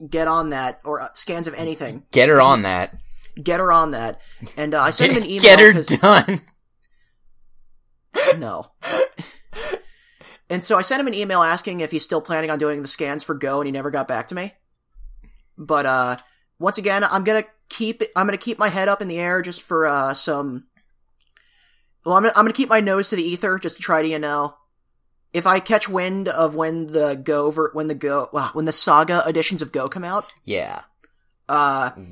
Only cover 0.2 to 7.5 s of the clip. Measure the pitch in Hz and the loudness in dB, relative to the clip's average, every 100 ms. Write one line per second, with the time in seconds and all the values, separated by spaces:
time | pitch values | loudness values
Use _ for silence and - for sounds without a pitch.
0.2 | 165 165 160 135 127 123 147 151 127 - | 0 0 -2 -4 -6 -8 -8 -8 -8 -10
1.2 | - 170 165 151 165 156 131 110 - 127 | -8 -8 -8 -8 -8 -8 -10 -12 -2 4
2.2 | 131 143 135 127 98 90 90 - - - | 8 8 8 6 2 -2 -4 -8 -14 -14
3.2 | - - 147 170 185 165 160 123 113 - | -14 -8 -4 0 4 4 2 -2 -6 -8
4.2 | - - - - 151 147 139 156 165 240 | -14 -18 -16 -8 -4 0 0 2 2 2
5.2 | 202 196 208 196 214 175 147 - 196 196 | -2 6 8 12 10 8 0 4 6 6
6.2 | 156 190 _ _ _ _ _ _ _ _ | 4 -4 _ _ _ _ _ _ _ _
7.2 | _ - - | _ -20 -20